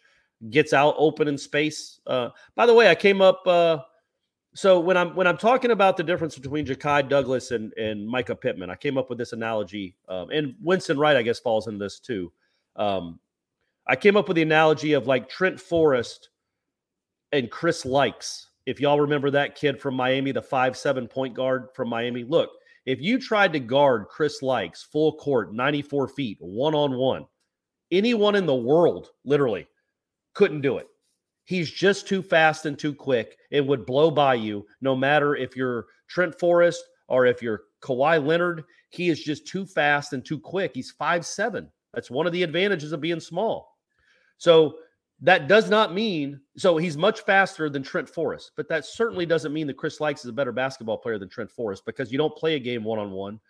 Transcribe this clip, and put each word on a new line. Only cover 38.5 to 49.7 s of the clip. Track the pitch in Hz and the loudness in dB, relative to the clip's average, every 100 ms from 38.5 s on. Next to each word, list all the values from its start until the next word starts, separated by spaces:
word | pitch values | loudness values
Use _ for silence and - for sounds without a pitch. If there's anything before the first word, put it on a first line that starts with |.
| 165 - _ _ | -4 -12 _ _
He | - 175 | -6 -2
is | 151 | -2
just | 151 147 | -4 -8
too | - 190 196 | -8 -10 -6
fast | 170 147 147 - | -2 0 0 -2
and | 135 | -10
too | - 151 | -8 -10
quick. | - 190 180 | -8 -6 -6
He's | 131 - | -8 -14
five | - 151 175 151 | -8 -2 -2 -4
seven. | - 226 127 73 _ _ | -6 -6 -6 -12 _ _
That's | 120 - | -12 -8
one | 123 175 | -4 -2
of | |
the | 175 | -2
advantages | 175 185 202 175 151 | -2 -2 -2 -2 -6
of | 160 | -8
being | 160 165 | -6 -6
small. | - 170 220 104 - _ _ _ _ _ _ _ | -6 -6 -4 -4 -10 _ _ _ _ _ _ _
So | 170 160 156 - - _ _ _ | 6 6 6 0 -20 _ _ _
that | 135 185 139 | 4 4 6
does | 214 185 | 4 6
not | 214 196 | 2 2
mean, | 180 220 165 143 139 _ - | 0 -4 -4 -6 -10 _ -2
so | 190 160 | 2 2
he's | 180 143 | 0 0
much | 202 214 | 0 0
faster | - 196 190 - 156 | 2 2 2 -2 -6
than | 139 | -6
Trent | 131 175 135 | -6 -8 -8
Forrest, | - 139 123 - - | -6 -4 -6 -12 -12
but | 151 | -6
that | 160 | -6
certainly | - - 226 185 | -6 -4 -4 -2
doesn't | 165 160 147 | 0 0 0
mean | 151 | -6
that | 147 | -6